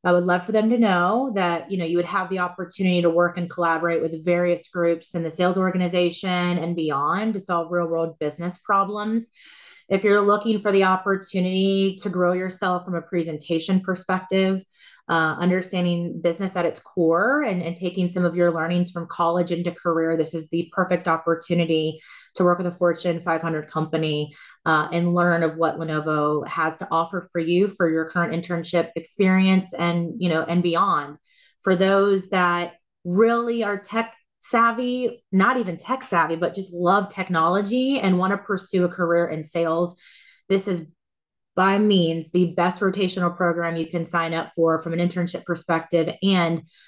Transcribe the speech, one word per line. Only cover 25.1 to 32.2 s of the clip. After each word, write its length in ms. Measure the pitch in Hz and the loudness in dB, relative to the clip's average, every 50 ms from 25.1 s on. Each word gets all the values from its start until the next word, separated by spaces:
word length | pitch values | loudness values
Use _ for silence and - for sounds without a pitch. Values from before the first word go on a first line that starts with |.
| 175 | 2
learn 300 | 180 175 175 170 170 165 | 2 4 4 4 2 2
of 140 | 156 151 | 0 0
what 200 | 160 165 156 - | 0 0 0 0
Lenovo 680 | - 160 160 156 151 151 156 156 151 147 151 151 147 - | -4 -6 -4 -4 -2 -2 -2 0 0 0 0 0 -2 -4
has 300 | - - 165 160 156 156 | -6 -4 -2 -2 -2 -4
to 100 | - - - | -6 -8 -2
offer 380 | - 165 165 170 190 180 - - _ | -2 -2 -2 -2 -4 -8 -8 -6 _
for 60 | 175 | -4
you 280 | 165 165 175 180 202 | 0 2 2 2 2
for 220 | 202 202 - 180 165 | 2 0 0 0 2
your 200 | 160 160 160 160 | 2 0 -2 -2
current 240 | - 180 170 - 160 | -2 -2 -2 -2 -2
internship 560 | 170 170 - 180 170 165 - - 170 165 - - | -6 -4 -4 -4 -4 -4 -2 0 0 0 0 -6
experience 800 | 165 165 - - - 196 185 185 190 190 190 190 185 185 - - | -10 -10 -10 -2 0 2 4 4 4 4 4 4 4 2 -2 -6
and, 400 | - 170 170 170 170 170 165 - | -2 -2 0 0 0 -2 -4 -4
you 120 | - 185 175 | -2 -2 0
know, 140 | 160 160 - | 0 0 0
and 200 | - 175 180 170 | 0 0 2 2
beyond. 540 | 175 165 165 - 196 175 147 143 143 147 - _ _ _ _ _ _ _ _ | 2 2 2 2 2 2 0 -2 -6 -14 -20 _ _ _ _ _ _ _ _
For 140 | - 196 185 | 0 0 2
those 540 | 175 190 190 196 196 196 202 196 190 | 4 4 4 4 4 4 4 2 0